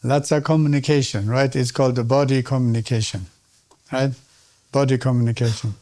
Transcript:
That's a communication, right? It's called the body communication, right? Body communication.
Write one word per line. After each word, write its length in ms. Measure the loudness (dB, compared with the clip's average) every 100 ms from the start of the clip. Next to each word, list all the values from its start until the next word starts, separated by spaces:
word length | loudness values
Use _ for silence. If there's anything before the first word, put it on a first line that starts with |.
That's 280 | 0 -2 2
a 100 | -2
communication, 840 | 2 2 2 0 2 0 0 -4 -2
right? 260 | 0 0
It's 160 | 0 -4
called 240 | 0 0
the 80 | 0
body 400 | 0 0 2 0
communication, 800 | 0 0 0 -2 -2 -2 -2 -6 -12 _ _ _ _ _ _
right? 200 | -2 -2 -4 _ _ _ _ _
Body 260 | 0 2 2
communication. 800 | 0 2 0 0 -2 -2 -6 -8